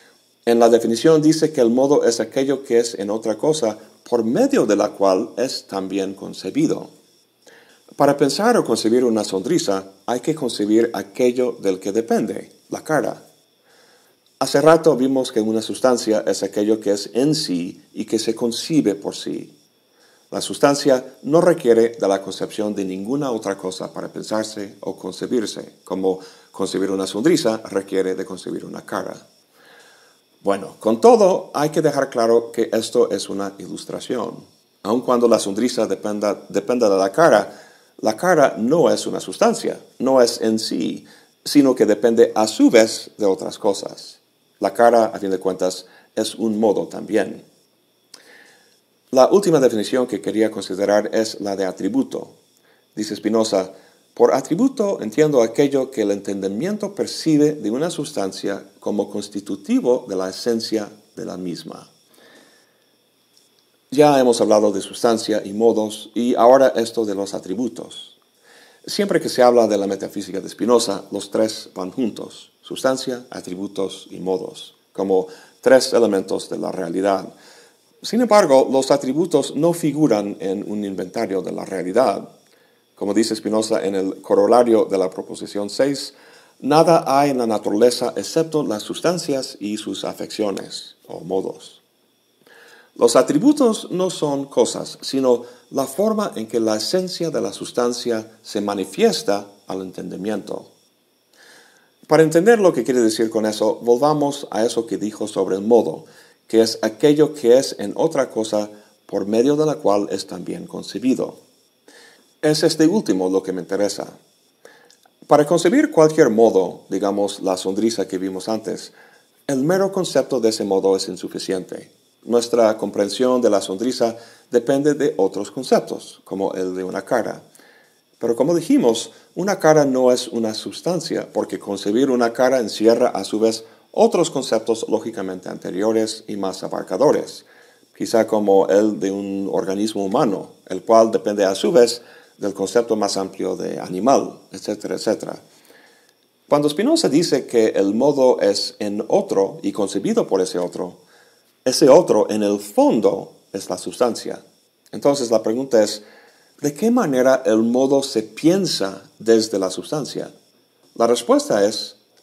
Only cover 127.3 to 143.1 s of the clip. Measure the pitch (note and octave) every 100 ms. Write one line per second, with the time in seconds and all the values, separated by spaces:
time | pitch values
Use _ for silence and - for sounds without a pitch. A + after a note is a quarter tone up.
127.3 | - - _ _ _ _ _ _ _ A#2
128.3 | A#2 C3 D#3+ E3+ C#4 C3 A2+ - - _
129.3 | - F3 F#3 D#3+ D#3 C#3+ B2+ B2+ B2 -
130.3 | A#2 A2 G#2+ G#2+ - E3 F3+ - F#2+ -
131.3 | G#2+ G#2 F#2 - G2 G2+ A2 C3+ B2 A#2
132.3 | A#2 B2+ C3 G#2+ - G#2+ A#2 A#2+ F#2+ G2
133.3 | G#2+ A2+ A2+ - _ _ - A3+ F#3+ D#3
134.3 | C#3 B2 A2 - A2+ - G#2+ A#2 G#2 F#2+
135.3 | F#2 F#2 F2 F#2 F2+ G#2+ A2 A2 - -
136.3 | G#2 F#2+ F#2 F2+ F2 - F#2 C#3+ A2 -
137.3 | - - _ _ _ _ - G2+ A2+ A2
138.3 | G#2+ G#2 G2 - G2 G#2+ G2 G2 G2 G2
139.3 | G2 G2 - F#2+ G2 A2 G#2 G2 A#2 C3+
140.3 | F2+ - _ - F#2 - A2+ A2 A2+ G#2+
141.3 | G2+ G2 G2 G#2+ B2+ A#2 - - - _
142.3 | - G2+ F#2 F#2+ A#2+ A#2 G#2+ G2+